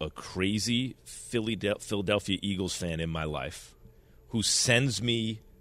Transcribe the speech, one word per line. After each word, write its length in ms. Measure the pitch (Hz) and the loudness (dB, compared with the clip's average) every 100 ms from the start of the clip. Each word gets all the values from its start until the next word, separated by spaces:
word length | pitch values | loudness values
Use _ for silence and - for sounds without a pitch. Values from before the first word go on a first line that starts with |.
a 80 | 78 | -8
crazy 840 | - - 92 95 107 101 120 127 - - | -8 -8 -2 0 2 2 0 0 -6 -16
Philade-, 760 | - - 120 110 104 101 - | -16 -4 -2 0 0 0 -2
Philadelphia 580 | - 101 98 104 - 95 | -2 -2 2 2 2 -2
Eagles 320 | 101 95 92 | 0 0 -2
fan 260 | - 87 80 | -2 -2 -2
in 80 | 82 | -2
my 160 | 80 | -2
life 500 | 78 73 65 - - - - - - - - | -2 -4 -6 -8 -16 -20 -20 -20 -20 -20 -4
who 120 | 113 | 0
sends 580 | 101 - - 120 135 101 | 2 4 6 6 4 2
me, 400 | 120 117 110 107 - - | 0 0 0 -4 -12 -20